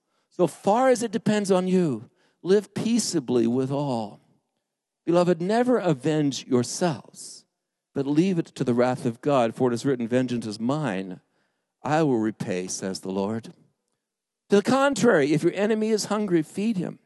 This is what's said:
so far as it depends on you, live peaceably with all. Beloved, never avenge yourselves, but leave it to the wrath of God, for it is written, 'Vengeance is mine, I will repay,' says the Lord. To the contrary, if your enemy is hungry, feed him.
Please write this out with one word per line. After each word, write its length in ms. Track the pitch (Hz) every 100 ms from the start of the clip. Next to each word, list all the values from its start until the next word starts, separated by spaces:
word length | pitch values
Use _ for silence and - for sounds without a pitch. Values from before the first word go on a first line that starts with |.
| _ _ _
so 180 | - 175
far 420 | - 196 220 262
as 140 | 233
it 80 | 226
depends 400 | 190 - 208 196
on 160 | 185 185
you, 420 | 185 170 113 - _ _ _
live 320 | 165 208 202
peaceably 720 | - 220 233 - 170 120 123 117
with 260 | 123 131
all. 480 | 139 143 120 104 139 _ _ _ _ _ _ _ _ -
Beloved, 360 | 170 175 165
never 360 | 180 226 247 233
avenge 720 | 180 135 151 156 147 127 -
yourselves, 960 | 123 120 - 180 110 - - - - _ _ _ _ _
but 140 | 139 135
leave 320 | 147 190 170
it 80 | 156
to 160 | -
the 100 | 127
wrath 320 | 120 123 127 123
of 160 | 113
God, 320 | 147 139 117
for 180 | - 127
it 40 | 117
is 100 | 135
written, 220 | 123 113
'Vengeance 400 | 127 127 120 107
is 120 | 104
mine, 600 | 113 151 143 95 95 92 _ _ _ _ _ _
I 180 | 127 151
will 180 | 156 117
repay,' 480 | 110 104 117 92 92
says 340 | - 98 92
the 100 | 95
Lord. 420 | 95 98 113 - - _ _ _ _ _ _ _ _ -
To 60 | 202
the 60 |
contrary, 720 | 202 262 277 262 240 180 139
if 100 | 151
your 100 | 170
enemy 360 | 175 214 220 214
is 160 | 214 -
hungry, 360 | 208 208 170
feed 360 | 151 - 214 190
him. 200 | 151 -